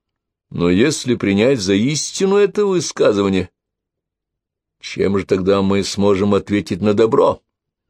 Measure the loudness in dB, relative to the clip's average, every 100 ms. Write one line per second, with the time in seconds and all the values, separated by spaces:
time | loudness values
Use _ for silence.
0 | _ _ _ _ _ -2 0 2 2 0
1 | -4 -2 0 2 2 0 0 0 0 -4
2 | -6 -4 0 2 2 0 -2 -2 -4 0
3 | 2 2 2 0 -4 _ _ _ _ _
4 | _ _ _ _ _ _ _ _ -12 -4
5 | -2 -2 -2 -2 0 0 2 0 -2 0
6 | 0 2 2 0 0 -4 -4 -2 0 2
7 | 2 2 0 0 _ _ _ _